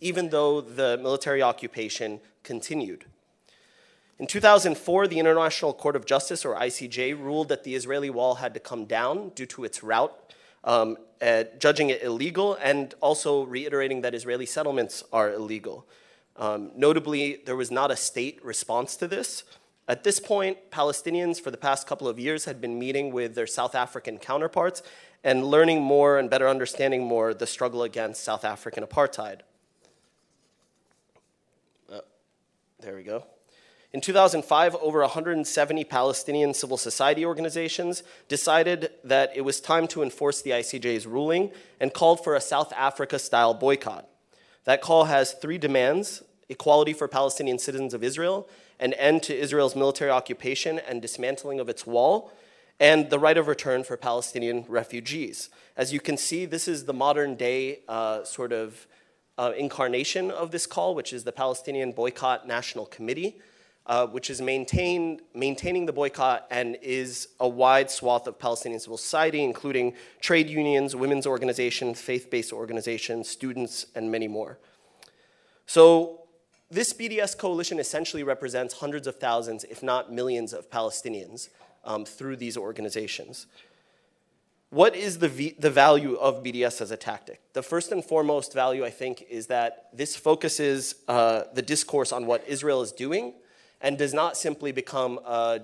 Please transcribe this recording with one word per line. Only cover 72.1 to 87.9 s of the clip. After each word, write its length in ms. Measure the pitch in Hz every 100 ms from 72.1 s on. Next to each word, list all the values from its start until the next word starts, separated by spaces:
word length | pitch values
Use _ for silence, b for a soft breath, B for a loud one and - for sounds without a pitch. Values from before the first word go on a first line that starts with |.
| 123 - 120 113
organizations, 760 | 113 113 113 117 113 - 117 113
students, 580 | - 131 123 117 - -
and 160 | 117 110
many 180 | 113 110
more. 300 | 107 104 - b b b b b b b b b b b
So 540 | 165 165 165 165 - - _ _ _ _
this 220 | 170 233
B 160 | - 233
D 120 | 214
S 140 | 202
coalition 440 | - 196 170 175 165
essentially 440 | - 156 165 156
represents 520 | 139 131 131 127 123
hundreds 320 | - 143 147 135
of 100 | -
thousands, 480 | 127 117 113 107
if 180 | - 113
not 300 | 131 127 113
millions, 400 | 120 127 120 110
of 180 | 110 -
Palestinians, 800 | 117 110 - 123 107 87 120 - b b b
um, 200 | 113 107
through 320 | 104 - 135 127
these 200 | 120 117
organizations. 880 | 101 110 107 110 104 - - 135 - b b b b b b _ _ _ _ _ _
What 260 | 139 214
is 240 | 185 202 165
the 100 | 165
v-, 280 | 131 151 -
the 120 | 151
value 440 | 135 143 147 143
of 300 | 123 135 131
B 80 | 123
D 120 | 120
S 160 | 120 -
as 120 | 104
a 40 | 110
tactic? 440 | 107 104 - - _
The 80 | 135
first 280 | 131 170 165